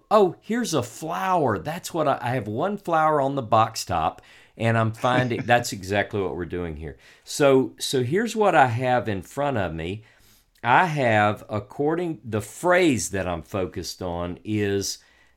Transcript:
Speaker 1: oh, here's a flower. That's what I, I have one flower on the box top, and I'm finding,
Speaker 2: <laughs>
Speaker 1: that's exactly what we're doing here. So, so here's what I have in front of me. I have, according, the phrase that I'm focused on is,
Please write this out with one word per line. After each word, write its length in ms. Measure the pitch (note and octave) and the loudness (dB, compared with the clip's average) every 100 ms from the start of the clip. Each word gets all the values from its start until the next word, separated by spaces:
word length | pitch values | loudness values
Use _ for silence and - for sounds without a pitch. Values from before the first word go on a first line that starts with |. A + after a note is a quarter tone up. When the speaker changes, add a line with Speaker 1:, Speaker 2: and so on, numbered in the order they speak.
| - | 2
Speaker 1:
oh, 240 | G#3+ F#3+ D3 | 4 4 0
here's 320 | - A3+ G#3+ | -6 -4 -2
a 100 | D#3+ | -2
flower. 720 | A2 - D#3 F3+ F#3+ F3+ C3+ G2 | -2 -8 -8 -4 0 2 2 0
That's 340 | A2 E3+ - | -4 -8 -6
what 160 | E3+ D3 | -2 0
I, 80 | B2+ | 0
I 80 | A#2+ | -2
have 180 | B2+ G#2 | -4 -4
one 260 | A2 F3+ - | -4 -4 -4
flower 460 | - E3 D#3 D3+ | -2 0 2 2
on 140 | C3+ C#3 | 0 -2
the 60 | |
box 440 | A2+ A2 A2+ A2 - | 2 2 2 0 -4
top, 360 | E2+ E2 - - - - - | -2 -2 -4 -14 -20 -20 -4
and 200 | A2+ A2+ | 0 2
I'm 140 | A2 | 0
finding, 520 | A2 B2+ B2+ B2+ A2+ | 0 0 2 0 -2
Speaker 2:
<laughs> 20 | F2 | 2
Speaker 1:
that's 260 | A#2+ A#2+ | 2 2
exactly 480 | G#2 F2+ G2+ G2 G#2+ | -8 -2 -2 0 -2
what 140 | F2+ C#2+ | -4 -4
we're 80 | |
doing 320 | E2+ F2 F2 D2+ | -6 -6 -6 -8
here. 220 | D#2 C2+ - - | -12 -16 -20 -20
So, 480 | - - C#3 C3+ B2+ - | -10 2 6 6 4 -4
so 240 | - C3+ | -4 -2
here's 320 | A#2+ F3 A#3 A3 | 0 0 0 2
what 180 | G3+ | 4
I 140 | E3 C3 | 6 4
have 400 | A2+ B2+ B2 A2 | 2 0 0 0
in 140 | G2 | -6
front 340 | - - C#3+ B2 | -6 -4 -2 0
of 180 | F2+ | -2
me. 300 | D#2+ D#2+ G#2+ - _ _ _ _ _ | -4 -6 -8 -12 _ _ _ _ _
I 260 | A#2 C3+ F3+ | 2 4 4
have, 580 | D3+ B2 G#2+ G#2 G#2 - | 2 2 4 4 0 -6
according, 720 | G#2+ - - D3 E3 F3 D#3 A#2+ | -8 -6 -4 -2 -2 -4 -6 -6
the 160 | G#2+ | -6
phrase 720 | - - E3+ F3+ F3 A#2+ - | -6 -4 2 4 4 2 0
that 180 | F#2+ F2+ | -4 -4
I'm 140 | F2 | -4
focused 580 | D2+ G#2 F#2 F#2 E2 - | -4 -4 -4 -6 -10 -8
on 380 | F#2 E2+ F2 F2 | -6 -4 -6 -8
is, 540 | G#2 G#2+ G2+ G2 F#2+ - _ _ _ | -4 -2 0 0 -2 -8 _ _ _